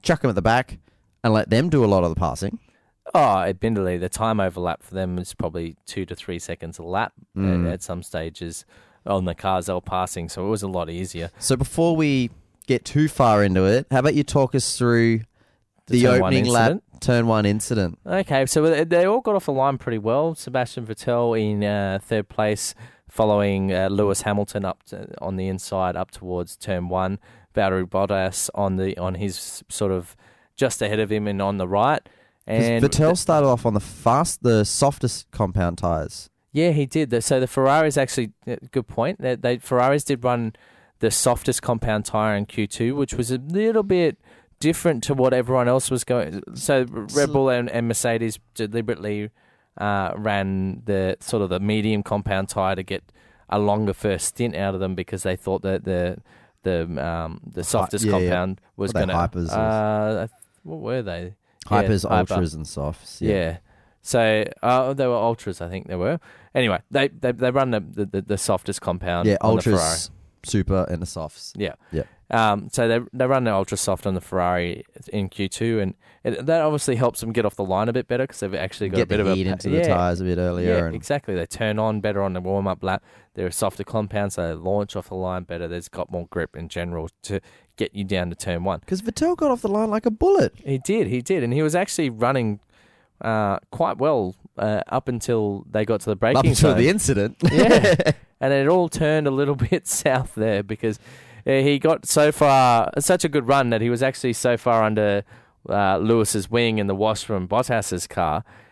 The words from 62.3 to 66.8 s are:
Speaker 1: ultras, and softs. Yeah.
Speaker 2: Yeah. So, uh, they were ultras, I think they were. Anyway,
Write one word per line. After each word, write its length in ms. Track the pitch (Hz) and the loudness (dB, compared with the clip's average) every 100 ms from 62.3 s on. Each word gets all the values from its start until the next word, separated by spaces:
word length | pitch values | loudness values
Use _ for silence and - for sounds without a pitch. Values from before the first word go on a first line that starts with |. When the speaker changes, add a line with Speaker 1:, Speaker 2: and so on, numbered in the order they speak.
Speaker 1:
ultras, 200 | 95 85 | 0 -2
and 120 | 78 76 | -4 -10
softs. 540 | - 71 - - - | -6 -6 -8 -14 -6
Yeah. 120 | 110 | -2
Speaker 2:
Yeah. 240 | 98 82 85 - _ _ _ | 0 -2 -4 -12 _ _ _
So, 420 | - 123 113 107 107 - | -2 2 4 2 0 -4
uh, 300 | 117 127 131 | 0 2 2
they 140 | 139 127 | 0 0
were 80 | |
ultras, 460 | 120 113 117 - 90 | 2 0 -2 -6 -8
I 60 | 87 | -8
think 180 | 92 - | -8 -8
they 60 | 90 | -4
were. 240 | 95 170 - - - | -2 -2 -8 -20 -6
Anyway, 260 | 131 120 92 | -2 0 0